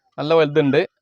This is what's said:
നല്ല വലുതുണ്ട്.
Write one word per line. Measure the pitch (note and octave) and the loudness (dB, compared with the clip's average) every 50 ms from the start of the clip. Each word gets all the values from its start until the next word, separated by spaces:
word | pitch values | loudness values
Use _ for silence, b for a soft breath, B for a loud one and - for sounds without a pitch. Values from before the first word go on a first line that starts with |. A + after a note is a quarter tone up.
| _ _ _ - | _ _ _ -12
നല്ല | C#3+ D3+ E3 | -4 0 0
വലുതുണ്ട്. | E3 D#3 C#3+ C#3+ D#3 D3+ C#3 C3 D3+ F#3 - _ _ | 2 2 2 0 0 0 2 0 0 -2 -4 _ _